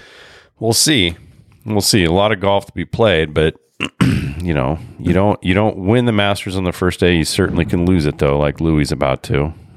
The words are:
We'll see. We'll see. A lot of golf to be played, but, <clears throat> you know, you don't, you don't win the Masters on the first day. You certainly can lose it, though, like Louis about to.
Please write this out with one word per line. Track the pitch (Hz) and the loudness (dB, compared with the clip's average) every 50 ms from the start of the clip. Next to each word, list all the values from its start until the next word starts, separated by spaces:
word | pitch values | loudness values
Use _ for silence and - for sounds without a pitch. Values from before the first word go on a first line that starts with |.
| - - - - - - - - - _ _ _ | -10 -20 -20 -20 -20 -20 -20 -20 -20 _ _ _
We'll | 110 113 113 | -4 -2 0
see. | - - 156 160 117 92 85 82 - - - - - _ _ - _ - | 0 0 2 2 2 0 0 -2 -6 -14 -20 -20 -20 _ _ -20 _ -8
We'll | 110 107 101 | -4 -2 0
see. | 95 - - 107 87 | 0 2 2 2 2
A | 80 | 4
lot | 82 95 101 107 110 | 2 2 2 2 0
of | 92 | 0
golf | 98 98 101 98 - | 0 0 0 0 -2
to | - - | -6 -8
be | 95 82 | -10 -8
played, | - - - 113 107 90 80 80 76 76 | -6 -2 0 2 2 2 2 0 0 0
but, | 80 78 80 - - _ _ _ - | 0 0 0 -2 -6 _ _ _ -10
<clears throat> | - - - - | -10 -10 -4 -2
you | - - - 78 - 69 69 80 87 90 80 | 0 0 0 0 -4 -6 -6 -6 -4 -2 -2
know, | 69 65 67 80 - - - - - | -2 -2 -2 -4 -6 -8 -14 -16 -6
you | - 90 85 | -2 0 2
don't, | 92 98 104 - - - | 2 2 2 0 0 0
you | 87 90 | 0 2
don't | 98 107 107 - | 2 2 0 -2
win | 95 92 92 117 127 123 | -2 0 0 2 2 2
the | 120 | 2
Masters | 110 104 101 101 101 - - 104 90 | 2 2 0 0 0 -2 -6 -6 -6
on | 98 92 | -4 -4
the | 87 | -4
first | 85 - 92 90 - - | -2 0 0 -2 0 2
day. | 95 87 87 | 2 2 4
You | 82 76 | 2 2
certainly | - - - 92 82 - 85 80 | 0 0 0 0 0 0 -2 0
can | - - 87 87 | 0 0 0 2
lose | 90 92 87 73 | 2 2 2 2
it, | 73 71 - | 0 0 0
though, | 78 71 71 71 | 0 0 2 2
like | 73 73 69 - | 0 -2 -2 -2
Louis | 80 82 80 76 71 69 | -2 0 2 0 0 -2
about | 71 65 71 69 65 - - | -2 -2 0 -2 -2 -4 -4
to. | - - 69 73 80 78 - - - - | -4 -2 -2 -2 -2 -6 -10 -18 -20 -20